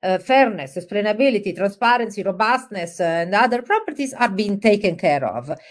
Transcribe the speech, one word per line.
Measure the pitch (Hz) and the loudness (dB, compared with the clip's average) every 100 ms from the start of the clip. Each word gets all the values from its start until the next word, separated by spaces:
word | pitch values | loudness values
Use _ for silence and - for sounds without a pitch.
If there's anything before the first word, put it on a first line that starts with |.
uh, | 185 185 | -2 -4
fairness, | 170 262 269 190 143 180 | 2 4 4 0 -8 -10
explainability, | 175 202 208 214 269 220 202 | -4 -2 0 2 2 2 -4
transparency, | 165 196 202 233 240 220 196 | -2 -4 0 0 2 0 -4
robustness, | 190 185 220 254 254 196 170 - | -6 0 0 0 -2 -10 -10 -2
uh, | |
and | 175 165 170 202 | -2 0 0 2
other | 240 240 | 2 2
properties | 247 427 440 302 269 | 0 -2 -2 -6 -8
are | - 233 | -2 -2
being | 190 208 202 | 0 -2 2
taken | 220 208 202 165 | 2 4 0 0
care | 175 143 123 | 0 0 0
of. | 104 131 147 - | -6 -8 -12 -12